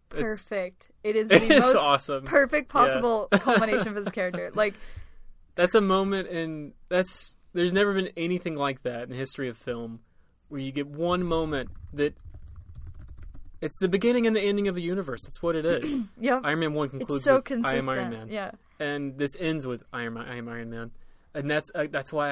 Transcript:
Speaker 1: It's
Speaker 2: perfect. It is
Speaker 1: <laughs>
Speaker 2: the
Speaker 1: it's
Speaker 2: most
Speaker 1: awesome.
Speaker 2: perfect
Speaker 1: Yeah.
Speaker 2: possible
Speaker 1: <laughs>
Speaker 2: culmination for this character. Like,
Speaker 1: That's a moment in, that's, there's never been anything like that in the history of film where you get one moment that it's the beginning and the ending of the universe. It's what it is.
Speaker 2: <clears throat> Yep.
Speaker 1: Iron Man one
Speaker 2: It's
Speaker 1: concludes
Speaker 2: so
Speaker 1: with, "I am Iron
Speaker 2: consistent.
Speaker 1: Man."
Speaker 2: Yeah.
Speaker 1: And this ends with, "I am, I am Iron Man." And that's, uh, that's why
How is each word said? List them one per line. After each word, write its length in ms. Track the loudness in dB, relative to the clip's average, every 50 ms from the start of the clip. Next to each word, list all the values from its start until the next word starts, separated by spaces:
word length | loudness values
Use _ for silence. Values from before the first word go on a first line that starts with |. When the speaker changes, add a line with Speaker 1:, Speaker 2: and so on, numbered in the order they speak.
| _ _
Speaker 1:
It's 100 | -4 -2
Speaker 2:
perfect. 680 | -2 -2 -2 -4 -6 -6 -4 -4 -4 -6 -8 _ -20 -20 -20 _ -4
It 120 | 0 2
is 120 | 2 4
Speaker 1:
<laughs> 20 | 8
Speaker 2:
the 60 | 8
Speaker 1:
it's 140 | 8 10 10 8 8 8
Speaker 2:
most 100 | 8 6
Speaker 1:
awesome. 500 | 6 6 4 4 2 2 -4 -4 -4 -4
Speaker 2:
perfect 440 | 2 4 4 4 4 2 -2 -2 0
Speaker 1:
Yeah. 40 | 4
Speaker 2:
possible 540 | 4 4 4 4 2 2 2 0 0 2 2
Speaker 1:
<laughs> 20 |
Speaker 2:
culmination 600 | 2 4 4 4 4 4 4 2 2 0 0 -2 -4
for 80 | -4
this 100 | -6 -4 -2
character. 380 | -2 -2 -2 -2 -6 -8 -4 0
Like, 200 | 0 0 0 0 -6 -14 -12 -12 -12 -14 -14 -16 -18 -18 -18 -18 -20 -20 _ _
Speaker 1:
That's 200 | 2 2 6 6
a 60 | 6
moment 460 | 6 6 4 4 4 2 0 -2 -2 -4
in, 440 | -4 -4 -4 -4 -6 -8 -10 -12 -14 -18 -8 0
that's, 460 | 0 0 0 0 -4 -6 -6 -8 -14 _ _ -6 0
there's 200 | 0 2 4 4
never 200 | 4 4 4 2
been 160 | 0 -2 -2 -4
anything 400 | -4 -2 -2 -2 -2 -2 -4 -4
like 280 | -2 -2 -2 -2 -4 -6
that 200 | -6 -6 -4 -8
in 60 | -8
the 60 | -6
history 340 | -6 -6 -6 -4 -4 -6 -6
of 80 | -6
film 420 | -8 -8 -8 -6 -6 -6 -10 -12 -14 -18 _ _ -20 -20 _ _ _ _ _
where 120 | -8 -8
you 100 | -6 -4
get 160 | -4 -4 -6
one 360 | -6 -4 -2 2 2 2 2 2
moment 460 | 0 0 0 0 0 -2 -4 -4 -6 -10 -14 -14 -10 -2
that 220 | 0 0 0 0 -6 -16 -18 -16 -16 -18 -16 -18 -18 -18 -16 -16 -14 -14 -14 -14 -14 -16 -16 -14 -14 -14 -12 -12 -12 -12 -12 -10 -8
it's 180 | -6 -6 -2 0
the 80 | 0
beginning 400 | 0 0 2 2 2 4 4 2
and 80 | 2 2
the 60 | 2
ending 260 | 2 2 0 2 0
of 80 | 0 -2
the 60 | -2 -2
universe. 440 | -2 -2 -4 -4 -4 -6 -8 -8
It's 140 | -10 -8 -4
what 140 | -2 0 0
it 100 | 2 2
is. 320 | 2 2 2 0 -2 -2 -2 -4
Speaker 2:
<clears throat> 120 | -6 -8 -4
Yep. 220 | 0 0 0 2 0
Speaker 1:
Iron 160 | 0 0 2
Man 140 | 0 0 0
one 120 | 0 -2
Speaker 2:
It's 60 | -2
Speaker 1:
concludes 320 | -4 -8 -4 -2 -2 2 4
Speaker 2:
so 120 | 4 4
Speaker 1:
with, 140 | 4 2 0 -4 -2 0
"I 100 | 0 0
am 140 | 0 0 0
Iron 220 | -2 -2 -2 -4
Speaker 2:
consistent. 0 |
Speaker 1:
Man." 160 | -6 -8 -10 -8
Speaker 2:
Yeah. 220 | -8 -8 -8 -8 -12 -16 _ _ _ _
Speaker 1:
And 380 | -4 -4 -4 -4 -6 -6 -2
this 140 | -2 -2 -2 -2 -2
ends 260 | -2 -2 -2 -2 -2
with, 180 | -4 -6 -6 -8 -10
"I 120 | -8 -6 -6
am, 120 | -6 -6
I 180 | -8 -10 -10 -10
am 120 | -10 -8
Iron 220 | -8 -10 -10 -10 -8
Man." 220 | -8 -10 -10 -10 -12 -16 -20 -20 -20 -20 _ _ -8
And 160 | -6 -2 0
that's, 200 | -2 -2 -2 -4 -4
uh, 140 | -4 -4 -2
that's 240 | -2 -6 -6 -2 -2
why 160 | -2 -2 0